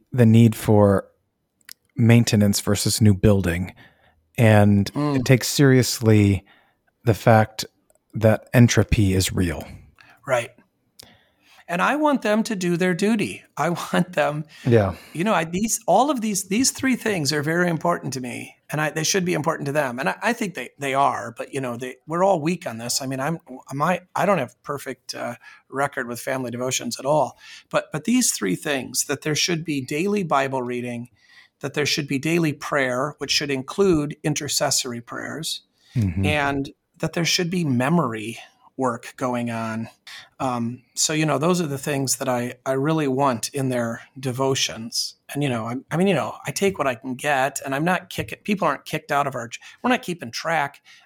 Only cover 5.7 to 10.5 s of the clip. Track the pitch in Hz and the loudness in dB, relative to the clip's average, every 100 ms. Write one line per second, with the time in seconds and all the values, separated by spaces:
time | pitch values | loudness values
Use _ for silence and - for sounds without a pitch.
5.7 | 131 117 - 113 107 101 98 - _ _ | 6 4 2 4 6 6 2 -2 _ _
6.7 | _ _ _ - 107 123 110 107 - - | _ _ _ -2 2 6 6 4 -2 -12
7.7 | _ _ _ _ - 110 107 - 127 120 | _ _ _ _ 0 2 2 2 6 6
8.7 | - 101 - 98 95 95 95 87 76 - | 6 2 2 2 2 0 0 -2 -4 -10
9.7 | - - _ - _ - 123 113 | -18 -20 _ -20 _ -4 -2 -2